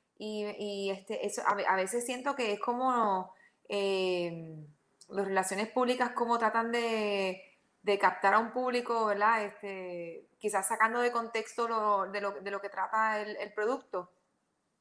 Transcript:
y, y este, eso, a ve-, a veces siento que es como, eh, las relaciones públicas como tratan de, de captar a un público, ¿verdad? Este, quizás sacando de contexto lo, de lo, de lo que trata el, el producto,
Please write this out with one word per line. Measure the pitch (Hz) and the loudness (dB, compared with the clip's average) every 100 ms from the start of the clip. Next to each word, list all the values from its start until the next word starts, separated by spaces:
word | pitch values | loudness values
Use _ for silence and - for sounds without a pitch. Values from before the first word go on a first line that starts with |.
| _ - | _ -12
y, | 214 214 208 - | -8 -4 -6 -6
y | 208 202 196 | -6 -4 -4
este, | 190 - 214 208 | -4 -6 -6 -4
eso, | 240 - | -2 0
a | 202 | 0
ve-, | - | 2
a | 185 | 2
veces | 190 240 240 | 2 -2 -2
siento | 254 269 269 | -4 -2 -2
que | 220 | 0
es | 202 | 0
como, | - 240 262 247 208 185 185 - _ _ - | -2 0 2 2 2 2 -2 -10 _ _ -6
eh, | 202 196 190 185 180 175 170 160 156 151 - _ _ - | -2 0 2 2 0 -2 -4 -10 -14 -16 -20 _ _ -8
las | 190 196 | -4 0
relaciones | 190 190 196 220 | 0 0 -2 -2
públicas | 254 247 254 240 | 2 2 2 0
como | - 233 233 | 0 0 2
tratan | 220 226 226 | 2 2 0
de, | 240 233 226 208 202 190 185 - _ _ _ | 0 0 0 0 0 0 -4 -10 _ _ _
de | 202 196 | 0 4
captar | 185 - 196 214 | 4 4 4 4
a | |
un | 226 | 4
público, | 254 254 247 240 233 214 | 0 0 0 0 0 2
¿verdad? | 202 214 226 202 | 4 4 4 0
Este, | 202 202 190 185 175 170 165 - _ | -6 -10 -8 -8 -8 -8 -12 -16 _
quizás | 214 202 190 | -2 0 0
sacando | 226 226 240 | 2 2 2
de | 240 | 0
contexto | 233 226 226 220 - 233 | 0 -2 -4 -4 -2 -2
lo, | 226 208 202 190 | 0 2 2 0
de | 202 | -2
lo, | 202 | -4
de | 202 190 | -4 -6
lo | 196 | -6
que | 202 | -6
trata | - 190 220 220 214 | -4 -2 2 2 0
el, | 208 208 | -4 -6
el | 180 | -8
producto, | 214 214 262 - 185 175 _ _ _ _ _ _ _ | -2 0 -2 -4 -8 -8 _ _ _ _ _ _ _